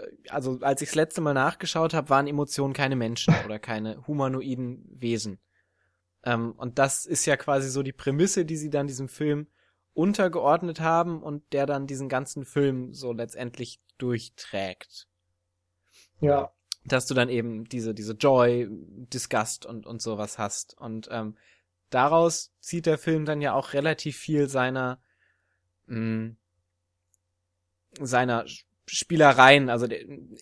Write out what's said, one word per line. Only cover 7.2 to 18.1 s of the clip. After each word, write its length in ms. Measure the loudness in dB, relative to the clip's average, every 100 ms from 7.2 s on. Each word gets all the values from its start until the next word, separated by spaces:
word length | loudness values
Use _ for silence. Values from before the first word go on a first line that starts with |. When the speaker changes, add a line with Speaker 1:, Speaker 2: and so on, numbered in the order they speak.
| 0
Speaker 1:
ja 100 | 0
quasi 340 | 2 0 0
so 120 | -4
die 100 | -4
Prämisse, 520 | -4 -2 2 2 2
die 120 | -2 -4
sie 140 | -4
dann 160 | -2 -2
diesem 220 | -6 -10
Film 380 | -4 -2 -2 -4 _ _ _ _
untergeordnet 840 | 0 2 2 0 2 2 2 0 -2
haben 420 | 2 2 0 -4
und 300 | -8 -10 -4
der 140 | -2 0
dann 200 | -2 -4
diesen 220 | -8 -4
ganzen 360 | -4 -4 -10
Film 480 | -4 0 2 0 -6
so 200 | -10 -8
letztendlich 680 | -6 -8 -8 -10 -10 -12 -14 _ -8
durchträgt. 1080 | -4 -4 -6 -18 -10 -6 -6 -8 -18 -20 -20 _ _ _ _ _ _ _ _ _ _ -2
Speaker 2:
Ja. 320 | 2 2 0 _ -16 -14
Speaker 1:
Dass 220 | -2 -2 0
du 80 |
dann 140 | 0 2
eben 360 | 0 -4 -6 -8
diese, 240 | -6 -6
diese 200 | -6 -8